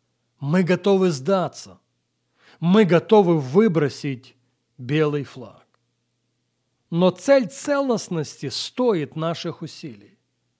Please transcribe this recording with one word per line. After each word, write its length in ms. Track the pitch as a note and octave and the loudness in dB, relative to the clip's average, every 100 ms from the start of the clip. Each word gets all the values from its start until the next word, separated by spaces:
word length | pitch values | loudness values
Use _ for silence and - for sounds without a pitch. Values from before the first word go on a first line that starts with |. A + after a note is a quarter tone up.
| _ _ _ _ | _ _ _ _
Мы 220 | C#3 F3+ | 0 0
готовы 480 | E3+ F3+ G3+ F#3+ F#3 | 2 0 2 2 2
сдаться. 680 | C#3+ C3+ G3 D#3+ - G2 F2+ _ _ _ _ _ _ _ _ | 0 -2 -2 -2 -8 -18 -20 _ _ _ _ _ _ _ _
Мы 240 | E3 G3+ | 2 4
готовы 560 | G3 E3+ - G#3+ F3+ E3 | 6 2 4 4 4 2
выбросить 960 | B2+ E3 A3+ D#3+ C#3+ - C#3+ B2 - _ _ _ _ - | 2 2 2 2 -2 -4 -8 -10 -12 _ _ _ _ -16
белый 460 | B2 D3+ D3+ D3 | -4 0 0 -2
флаг. 420 | C3 C3 G#2 - _ _ _ _ _ _ _ _ _ _ _ _ _ | -8 -14 -20 -20 _ _ _ _ _ _ _ _ _ _ _ _ _
Но 200 | E3+ F3+ | 0 2
цель 380 | F3+ - C#4 G#3 | 2 2 2 2
целостности 1000 | - - C#4 C#4 A3 - E3+ C#3+ - C#3 | -6 -4 -2 -2 -2 -4 -6 -6 -8 -10
стоит 680 | - - - B3 F#3 C#3+ D#3+ | -8 -10 -2 0 0 -4 -6
наших 460 | E3 E3 E3+ - | -6 -6 -10 -12
усилий, 580 | D#3 - D#3+ G#2+ G2 _ _ _ _ _ | -14 -16 -18 -18 -20 _ _ _ _ _